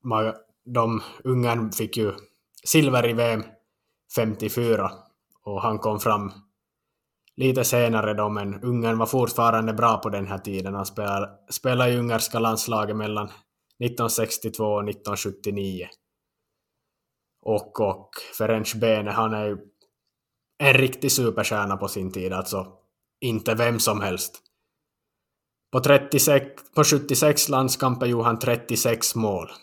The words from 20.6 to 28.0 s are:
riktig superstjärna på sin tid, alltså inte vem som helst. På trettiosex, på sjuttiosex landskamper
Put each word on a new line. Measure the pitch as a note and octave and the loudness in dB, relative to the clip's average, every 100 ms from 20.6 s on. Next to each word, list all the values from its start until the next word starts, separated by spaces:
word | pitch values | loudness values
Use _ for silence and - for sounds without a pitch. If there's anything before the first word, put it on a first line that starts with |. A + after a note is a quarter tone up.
| C#3 | 4
riktig | C3 C3 C3 C#3 | 6 4 0 0
superstjärna | C3 A#2+ G#2 G#2 G#2+ G2+ G2 | 2 0 0 -2 -2 -2 -4
på | G2 | -4
sin | G2+ F#2 | -6 -6
tid, | F#2 F#2 | -6 -4
alltså | F#2+ F#2+ G2+ F#2 - _ _ _ _ | -4 -4 -6 -8 -16 _ _ _ _
inte | B2+ A2 G#2+ | -4 -2 -2
vem | A2 A#2+ A#2 | 2 2 2
som | - G#2 | 0 0
helst. | G2+ F2+ - - _ _ _ _ _ _ _ _ _ _ _ _ _ | -2 -4 -8 -12 _ _ _ _ _ _ _ _ _ _ _ _ _
På | C3 | -2
trettiosex, | C3+ C#3 C#3+ C#3+ D#3 C#3 C3+ - - | 6 6 6 2 6 4 2 -16 -4
på | - | 2
sjuttiosex | D3 D3 C#3+ C3 D3+ D3 - | 4 4 2 2 4 4 2
landskamper | C3+ C3 - C3+ B2 | 0 0 0 0 0